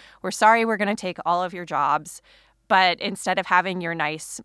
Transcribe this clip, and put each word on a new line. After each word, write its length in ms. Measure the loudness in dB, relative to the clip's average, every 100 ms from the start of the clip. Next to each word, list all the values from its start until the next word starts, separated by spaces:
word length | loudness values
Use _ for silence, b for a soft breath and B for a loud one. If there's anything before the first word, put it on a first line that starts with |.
| B B
"We're 80 | -8
sorry, 360 | 2 4 6 2
we're 120 | 0
gonna 180 | -2 -2
take 220 | -6 -6 -2
all 160 | -2
of 100 | -2 -8
your 100 | -6
jobs. 560 | -2 0 0 -2 -20 b b b b 2
But 340 | 4 4 2
instead 360 | -4 -6 -2 -2
of 100 | 2
having 340 | 2 2 -2
your 120 | -4
nice 460 | -4 -4 -6 -12 -14